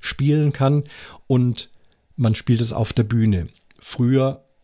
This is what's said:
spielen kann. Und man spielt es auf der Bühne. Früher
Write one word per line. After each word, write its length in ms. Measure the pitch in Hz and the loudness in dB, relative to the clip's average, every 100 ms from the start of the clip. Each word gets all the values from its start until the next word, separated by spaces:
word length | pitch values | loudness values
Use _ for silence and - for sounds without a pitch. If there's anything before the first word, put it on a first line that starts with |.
spielen 520 | - - 143 151 147 | -8 -2 0 2 0
kann. 320 | - 135 147 147 - - - - | 0 0 0 -2 -12 -20 -16 0
Und 440 | 127 123 117 - - - _ _ - | 2 2 -2 -10 -20 -20 _ _ -2
man 180 | 117 | 0
spielt 280 | 110 - 113 | 0 0 0
es 100 | 113 | 0
auf 220 | - 110 | -2 -2
der 100 | - | -2
Bühne. 440 | 110 113 110 95 82 - _ - | 0 2 2 0 -4 -12 _ -18
Früher 640 | - - 120 131 135 135 _ _ | -10 -2 0 2 0 -4 _ _